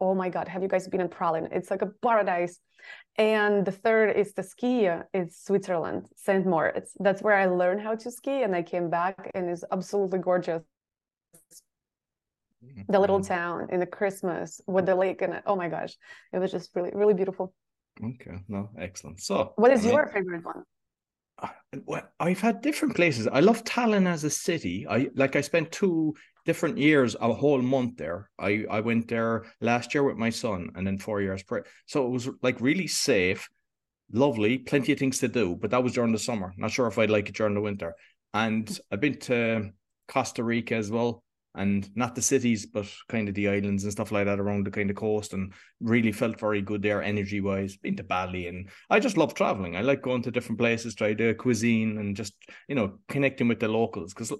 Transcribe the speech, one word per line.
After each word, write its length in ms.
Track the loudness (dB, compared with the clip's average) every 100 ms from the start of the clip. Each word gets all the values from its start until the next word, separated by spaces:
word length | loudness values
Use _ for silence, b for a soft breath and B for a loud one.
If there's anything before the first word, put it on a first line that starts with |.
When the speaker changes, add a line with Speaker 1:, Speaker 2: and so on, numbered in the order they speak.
Speaker 1:
Oh 140 | 0
my 140 | 2 0
God, 200 | -4 -6
have 140 | -4
you 60 | 0
guys 200 | -2 0
been 120 | -2
in 80 | -2
Praslin? 400 | -2 0 0 -2
It's 180 | -4 -4
like 120 | -4
a 100 | -4 -2
paradise. 560 | 2 2 2 0 -2 -6 _ B B B B 0
And 480 | 2 4 4 2
the 80 | 0
third 440 | 0 2 4 4 2
is 160 | 0
the 100 | -2
ski. 440 | -10 -4 0 2 2 0 -4
It's 320 | -4 -4 -6
Switzerland, 640 | -2 0 0 -2 -2 -4 -8 -6
Saint 300 | 0 2 4
Moritz. 460 | 2 2 0 -6 -2
That's 200 | 0 2
where 140 | 4
I 120 | 4 4
learned 340 | 4 2 0
how 140 | -2 -6
to 140 | -6
ski, 320 | -8 -4 0
and 100 | 0
I 80 | 0
came 280 | -2 -2 -2
back, 400 | 0 -2 -4 -8
and 140 | -6 -4
it's 160 | -6 -4
absolutely 500 | -6 -2 -2 0 0
gorgeous. 420 | 2 0 0 -6 -8 _ _ _ _ _ _ -20 _ -20 _ _ _ _ _ _ _ _ _ _
Speaker 2:
Mm-hmm. 180 | -20 -12 0
Speaker 1:
The 60 | 4
little 200 | 4 2
Speaker 2:
Mm-hmm. 160 | 0
Speaker 1:
town 340 | -4 -4 -6 -4
in 100 | -4
the 60 | -4
Christmas 760 | -2 -4 -2 -4 -4 -6 -10 -2
with 200 | 0 4
the 80 |
lake, 280 | 4 2 0
and 200 | -4 -4 -2
oh 100 | -2
my 120 | -2
gosh, 260 | -6 -8 -12 B B B
it 60 | -4
was 120 | -2
just 200 | -4 -6
really, 180 | -6 -4
really 200 | 2 4
beautiful. 380 | 4 0 -4 -8 _ _ _ _ -12
Speaker 2:
Okay, 360 | -10 -10 -12 -14 -8
no, 220 | -6 -6 -8
excellent. 420 | -12 -10 -16 -10
So, 320 | -2 0 0 4
Speaker 1:
What 160 | 6
is 80 | 6
Speaker 2:
I 20 |
mean, 100 | 6
Speaker 1:
your 120 | 4 2
favorite 380 | -2 -4 -6
one? 180 | -8 -12 -14 _ _ _ _ _ _ -12
Speaker 2:
uh, 80 | -10 -10 _ -14
well, 180 | -8 -10 -10 -4
I've 200 | -2 0
had 200 | 0 0
different 340 | -2 -2 0
places. 320 | 4 4 4 2
I 140 | 6
love 240 | 6 6
Tallinn 420 | 0 0 2 4 4
as 160 | 2
a 60 | -2
city. 560 | -2 -2 -2 -2 -4 0
I, 220 | 0 0
like, 200 | 2 2
I 60 | 2
spent 320 | 0 0 -2
two 420 | 0 0 2 0 -2 B B
different 340 | -4 -2 -2 2
years, 360 | 6 6 4 2
a 120 | 0
whole 280 | 2 2 2
month 380 | 2 2 0 -4
there. 320 | -6 -8 -10 -4
I, 260 | 0 0 0
I 100 | -2
went 260 | 0 0 0
there 380 | -2 0 -2 B B
last 320 | 0 0 0
year 100 | 0
with 140 | 0 0
my 140 | -2
son, 400 | -2 -4 -4 -6
and 120 | -6 -4
then 120 | -4
four 220 | -4 -2
years 220 | -2 -4
prior. 240 | -6 -8 -8 B B
So 200 | -2 -2
it 40 |
was, 180 | -2 -6 -4
like, 180 | -2 0
really 260 | 0 0 -2
safe, 640 | -2 2 4 4 0 -6 _ _ _ _ _ _
lovely, 480 | 2 2 4 2 0
plenty 340 | 0 0 2
of 60 | 0
things 200 | 0 0
to 100 | 0
do, 260 | 0 0
but 160 | -2 0
that 140 | 2
was 80 | 2
during 200 | 2 0
the 60 | 0
summer. 360 | -2 -4 -6 -6
Not 160 | -4
sure 160 | 0 0
if 100 | 2
I'd 120 | 4
like 180 | 4 0
it 80 | -2
during 180 | 0
the 60 | 0
winter. 340 | -2 -4 -8 -12 b b _
And 340 | 0 0 0 -4 -10 -8
I've 100 | -2
been 200 | -2 -2
to 500 | -2 0 0 0 -4 -10 _ _ -4
Costa 340 | -2 -2 -2
Rica 320 | 0 0 0
as 160 | -2 -2
well, 320 | 0 -2 -4 _ _ _
and 360 | -4 0 0 -2 -4
not 180 | -4
the 80 | -2
cities, 440 | 2 2 4 0 -2
but 220 | -6 -6 -10 -6
kind 200 | -4 -2
of 60 |
the 140 | 0 2
islands 340 | 2 0 -2
and 80 | -2
stuff 220 | -4 -2
like 140 | 0 2
that 120 | 0
around 260 | 0 0
the 60 | -2
kind 200 | -2 -2
of 60 | -2
coast, 360 | -2 -2 -4
and 200 | -8 -8 B B B
really 320 | 0 2 2
felt 260 | 0 -2 -2
very 240 | -2 -2
good 200 | -2 -2
there 200 | 0 0
energy-wise. 720 | 0 -2 -2 -2 -2 -2 -4 -6
Been 180 | -6 -6
to 80 |
Bali, 420 | -4 -4 -2 -6 -8
and 220 | -10 -14 B B
I 100 | 0
just 160 | 2 2
love 180 | 0
traveling. 400 | 0 0 -2 -4
I 60 | -2
like 200 | 0 0
going 220 | 0 -2
to 80 | -2
different 280 | -4 -4 0
places, 360 | 0 0 -4
try 200 | -2 -2
the 200 | 2 0
cuisine, 640 | 0 0 2 2 2 0 -2
and 160 | -4
just, 200 | -6 -8 -14 -20 B B
you 80 | -2
know, 220 | -2 -4 -6
connecting 400 | 0 2 2 0
with 100 | 2
the 80 | 2
locals. 480 | 2 0 -2 -10
'Cause, 180 | -10 -8 -8